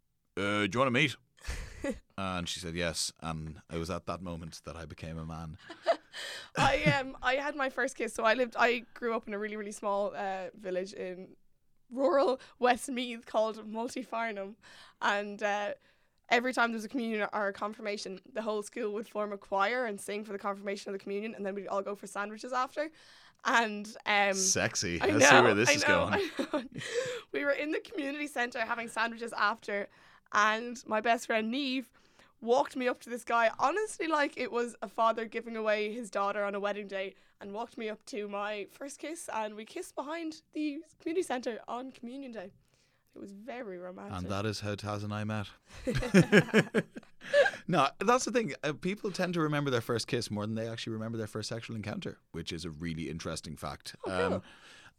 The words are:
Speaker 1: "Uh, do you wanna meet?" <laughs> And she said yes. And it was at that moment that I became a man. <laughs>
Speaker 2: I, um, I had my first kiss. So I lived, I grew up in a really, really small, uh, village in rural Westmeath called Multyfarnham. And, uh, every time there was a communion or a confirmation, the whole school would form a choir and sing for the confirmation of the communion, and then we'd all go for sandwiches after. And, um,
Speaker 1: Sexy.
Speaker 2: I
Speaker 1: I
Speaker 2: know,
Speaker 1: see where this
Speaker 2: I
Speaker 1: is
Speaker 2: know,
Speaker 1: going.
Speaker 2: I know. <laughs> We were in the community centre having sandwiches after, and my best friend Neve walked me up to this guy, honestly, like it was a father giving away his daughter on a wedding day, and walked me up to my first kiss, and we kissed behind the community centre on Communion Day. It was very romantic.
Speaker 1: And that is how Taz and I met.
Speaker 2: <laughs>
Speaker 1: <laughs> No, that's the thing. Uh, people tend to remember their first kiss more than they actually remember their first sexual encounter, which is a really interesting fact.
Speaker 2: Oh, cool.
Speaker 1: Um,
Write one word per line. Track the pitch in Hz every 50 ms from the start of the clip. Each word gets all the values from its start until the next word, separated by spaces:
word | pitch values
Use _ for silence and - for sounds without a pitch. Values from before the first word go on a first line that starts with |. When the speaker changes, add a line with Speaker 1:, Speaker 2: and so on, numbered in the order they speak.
| _ _ _ _ _ _ _
Speaker 1:
"Uh, | 92 98 101 104 107 -
do | -
you | - 127
wanna | 135 131
meet?" | 117 131 156 131 - - _ _ _ _ - - - - - - - - -
<laughs> | 277 214 - - _ _
And | - 95 95 92 87 85
she | - - -
said | 87 85 82
yes. | 87 87 82 82 - - - - _
And | - 82 80 78 78 78 76 - - - 85
it |
was | 82 82 82
at | 90 87 -
that | - 87 82
moment | 92 87 85 82 85 80 80 - -
that | - 73
I | 85 80
became | 76 76 - 82 80 80
a | 80 80
man. | 80 80 80 82 78 76 - - - 339 - - - - - -
<laughs> | _ - - - - - - - - -
Speaker 2:
I, | - 190 262 277 - 302 294 285
um, | 277 262 269 262 -
I | - 254 262
had | 285 277 294 294
my | 294 269 262
first | 262 254 240 269 -
kiss. | - 233 220 -
So | - 226
I | 220 220
lived, | 262 247 226 -
I | - 233 240 240 240 220 - -
grew | - 247 233 226
up | 226 -
in | 226 208
a | 202
really, | 214 214 208
really | 214 202 208 208
small, | - 226 202 202 202 202 190 -
uh, | 202 202 190 190 190 185 - -
village | 208 208 185 180 180 190 196 -
in | - 190 185 180 180 185 135 - - _ _ _ _ _ _ _ _ _ _
rural | 233 254 277 - 349 277 - 254 262 - - - -
Westmeath | _ 240 240 254 220 - - 254 240 254 247 233 233 -
called | - - 220 220 220 214 220 208 214
Multyfarnham. | 214 220 233 240 - 202 196 - 226 226 226 226 208 202 196 196 226 - - - - - - - _ _
And, | - 240 202 202 208 208 202 202 220
uh, | 202 202 208 208 202 - - _ _ _ _ _ _ _ _ _ -
every | - 247 240 254 247
time | 262 233 233
there | 226
was | 226 208
a | 214
communion | - - 226 226 220 214 202 - -
or | 208 202 196
a | 202
confirmation, | - 208 208 214 - 220 208 208 214 - 208 190 185 - - -
the | 214
whole | 220 220 214 208 208
school | - - 226 247 208 202
would | 220 220 -
form | - 214 208 208 202
a |
choir | 196 - - 202 196 196 208 240 254 254
and | 220 202 202
sing | - - 208 208 214
for | 220
the | 202 202
confirmation | - 202 196 202 202 202 196 202 - 202
of | 196
the | 196 -
communion, | 196 196 202 214 226 214
and | - 202
then | 190 196
we'd | 202 190
all | - - 196
go | 196 202 202
for | - -
sandwiches | 196 - 202 202 208 214 214 - 247 254
after. | 254 254 262 - 311 302 311 - - - - - - - - _ _ -
And, | 226 247 233 233 214 208 208 208 208 220 - -
um, | - 208 202 202 202 196
Speaker 1:
Sexy. | 190 185 - - - 95 113 - - 110 90 87 82
Speaker 2:
I | -
Speaker 1:
I | -
Speaker 2:
know, | - -
Speaker 1:
see | - 143 139 131
where | 123 113 101
this | 101 117 294
Speaker 2:
I | -
Speaker 1:
is | - -
Speaker 2:
know, | - - 87 85 -
Speaker 1:
going. | -
Speaker 2:
I | 403 381 - - - 269 - -
know. | 277 226 - - - - - 453 466
<laughs> | 523 494 494 453 - - -
We | 277 285
were | 285
in | 277 277 294 302
the | 339 415
community | - - 466 370 277 269 285 294 294
centre | 277 - 262 240 247 247 247
having | 226 220 240 233 233
sandwiches | 226 - 220 226 233 226 226 233 226 -
after, | - 214 208 226 220 - - 202 202 - - - - - - - - _ _
and | - 208 208 214 214 220 240 240 240 - -
my | - 220 214
best | 220 233 226 240 -
friend | - 233 220 220 220
Neve | 240 277 285 262 254 269 233 - _ _ _ _ _ - - _ _ _
walked | 220 233 247 277 294 - -
me | 262 247
up | 247 254 -
to | - 226
this | 240 233 -
guy, | - 233 233 233 220 -
honestly, | - - 269 339 415 427 415 - - 349
like | 320 320 302 285 285 -
it | - 254 214
was | - 240 240 240 - -
a | 233
father | 196 - 240 226 226 226 233 226
giving | 214 - 226 233 233 233
away | 220 214 214 208 214 214 214 214
his | 247 240 190
daughter | - 202 202 202 202 208 202
on | 202 202
a | 202
wedding | 202 202 202 208 208
day, | 190 196 190 190 190 190 - _ _ _ _
and | 214 202 196
walked | 214 240 - -
me | 233 226 214
up | 214 214 _
to | - 277 208 208
my | 202 202 202 208 208 214 208 190 -
first | - - 277 285 - -
kiss, | - 285 339 330 - - -
and | 220 214 214 214
we | 208 226
kissed | - - 349 370 - -
behind | 330 269 285 320 339 330 320 311 - _ _ -
the | 311 302 302 277 311 330 - _ _
community | - 330 330 370 339
centre | - 254 262 - 254 220 - -
on | - 226 247 262 269
Communion | - - - 233 254 277 277 254
Day. | 226 214 180 196 - _ _ _ _ _ _ _ _ _ _ _ _
It | -
was | - 196
very | 196 196 214 269 233 247 247 202 180
romantic. | 175 180 180 185 202 196 202 -
Speaker 1:
And | 90 90 95
that | 98 98 104
is | 110 104 -
how | 107 104 104
Taz | 98 - 104 104 104 104
and | 104 104
I | 104 107
met. | 107 107 107 101 - - _ _ _ - - -
Speaker 2:
<laughs> |
Speaker 1:
<laughs> | 262 - 131 - 240 202 190 - - 208 208 - - - 214 - - - 220 - - - - - - - - - - - 571 - 784 - - -
No, | - 175 160 135 143 - -
that's | 196 214 240 254 -
the | 247
thing. | 208 247 226 139 - - -
Uh, | 151 147
people | 117 - 180 208 202 - 208
tend | 170 - 180 175 170
to | 170
remember | 156 151 151 147 147 139
their | 123 117
first | - - 120 110 -
kiss | - - 120 110 -
more | 107 104 104
than | 107 110
they | 110 113
actually | 113 117 113 - 117 110
remember | 110 110 113 117
their | 113 107
first | 104 - 110 107 -
sexual | 117 113 - - 113
encounter, | 110 98 101 - - - 98 - - _ _
which | - 82 82 - 90
is | 80 87
a | 85
really | 78 73 85 85 80 80 80 67
interesting | 80 82 - 87 80 - - 85 73
fact. | - - 71 69 - - - - - -
Speaker 2:
Oh, | -
cool. | 95 92 95 95 92
Speaker 1:
Um, | 95 - - - - - - - - - - _